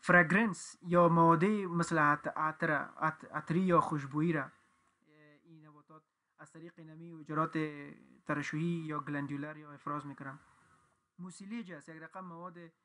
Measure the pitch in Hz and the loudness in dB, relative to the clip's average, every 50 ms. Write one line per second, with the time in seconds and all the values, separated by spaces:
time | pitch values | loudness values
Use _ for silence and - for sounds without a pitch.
0 | - - 180 180 175 156 165 196 226 220 175 - - - - _ - 175 175 175 | 4 6 6 6 8 6 4 4 4 2 0 -4 -10 -16 -18 _ -6 2 4 6
1 | 175 170 165 170 165 165 165 160 165 202 214 208 196 175 170 170 170 - 170 160 | 6 8 8 8 8 8 6 6 4 2 2 0 -2 -2 -2 -2 0 0 2 2
2 | 151 147 147 147 - 156 - - 151 156 156 - - 160 156 139 139 - - - | 4 4 2 2 -2 -8 -6 -4 -4 -4 -4 -2 -2 0 0 -2 -4 -6 -8 -4
3 | - 156 151 - - - - 147 - - 160 175 190 185 170 160 - - 165 147 | -4 -4 -4 -4 -14 -10 -10 -10 -4 -2 0 2 4 6 4 4 4 4 -2 -4
4 | 139 135 135 151 156 175 160 151 131 - - _ _ _ _ _ _ _ _ _ | -4 -4 -2 0 0 2 0 0 -2 -6 -10 _ _ _ _ _ _ _ _ _
5 | _ _ 151 151 151 151 147 147 _ 165 165 160 151 151 151 147 147 _ 160 156 | _ _ _ _ _ _ -20 _ _ -20 -20 -20 -20 -20 -20 -20 _ _ -20 -20
6 | 151 _ _ _ _ _ _ _ 151 151 _ 165 160 170 170 - 165 160 156 160 | _ _ _ _ _ _ _ _ -20 -20 _ -18 -18 -16 -18 -18 -18 -18 -16 -14
7 | 165 170 165 160 151 147 156 151 160 156 - 160 156 151 147 147 143 143 - - | -14 -14 -14 -14 -8 -4 0 0 0 0 0 -4 -4 -4 -6 -10 -14 -16 -18 -20
8 | - 131 - - _ - 151 143 143 - - 151 160 170 170 170 160 156 151 147 | -20 _ -20 -20 _ -4 -2 -2 -2 -2 -2 -2 0 0 -2 -2 -4 -4 -6 -6
9 | 139 139 147 143 139 139 143 139 143 151 156 151 151 147 147 139 _ 151 147 147 | -4 -4 -4 -4 -4 -4 -6 -6 -6 -8 -10 -14 -16 -18 -20 -12 _ -6 -6 -6
10 | 143 143 139 - 139 135 135 147 _ _ _ _ _ _ _ _ _ _ _ _ | -6 -10 -14 -12 -12 -12 -12 -14 _ _ _ _ _ _ _ _ _ _ _ _
11 | _ _ _ _ 175 185 175 - 196 190 220 233 226 175 175 147 143 - 160 160 | _ _ _ _ -16 -16 -14 -16 -14 -10 -10 -10 -10 -10 -14 -16 -16 -16 -16 -16
12 | 160 165 - 190 190 185 170 165 175 180 165 175 170 165 _ _ | -16 -16 -14 -14 -14 -12 -14 -14 -14 -14 -16 -16 -20 -20 _ _